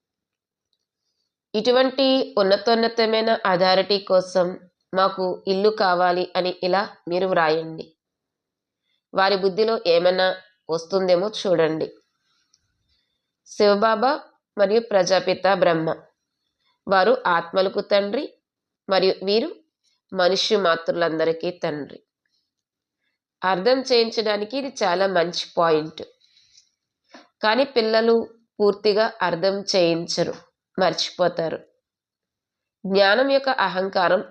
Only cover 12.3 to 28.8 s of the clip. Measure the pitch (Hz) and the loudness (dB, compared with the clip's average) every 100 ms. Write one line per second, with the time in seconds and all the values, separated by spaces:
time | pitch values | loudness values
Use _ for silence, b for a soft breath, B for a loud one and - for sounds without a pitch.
12.3 | _ _ _ _ _ _ _ _ _ _ | _ _ _ _ _ _ _ _ _ _
13.3 | _ _ - 208 202 220 214 247 311 - | _ _ 0 2 4 2 0 0 -2 -8
14.3 | _ _ - 196 226 226 202 180 185 180 | _ _ -2 0 2 0 0 2 0 0
15.3 | 180 185 190 175 165 160 - - _ _ | 0 0 2 2 2 -2 -6 -12 _ _
16.3 | _ _ _ _ _ - 190 196 254 - | _ _ _ _ _ 0 2 4 2 0
17.3 | 170 170 190 190 202 196 202 202 240 311 | -2 0 -2 0 -2 0 0 0 -6 -8
18.3 | - _ _ _ _ - 190 185 - 190 | -14 _ _ _ _ -2 0 2 0 -2
19.3 | 214 311 - _ _ _ _ _ 190 180 | -2 -2 -8 _ _ _ _ _ 0 0
20.3 | 190 - 208 175 165 - 170 170 160 160 | 0 0 0 2 0 -2 -2 -2 0 -2
21.3 | 165 175 175 170 151 135 - _ _ _ | -2 -6 -6 -8 -8 -12 -18 _ _ _
22.3 | _ _ _ _ _ _ _ _ _ _ | _ _ _ _ _ _ _ _ _ _
23.3 | _ 185 185 208 262 262 240 226 226 214 | _ -2 0 2 0 2 2 2 -2 -2
24.3 | 208 208 269 269 - 196 180 196 180 170 | -2 -4 -6 -8 -4 -2 0 2 0 0
25.3 | 170 - - 165 156 160 - - _ b | -4 -6 0 2 2 -2 -10 -16 _ b
26.3 | b b b b _ _ _ _ B B | b b b b _ _ _ _ B B
27.3 | _ 214 233 269 247 220 220 226 233 - | _ 0 0 0 0 0 2 2 0 -2
28.3 | - _ - 202 202 | -12 _ 0 0 2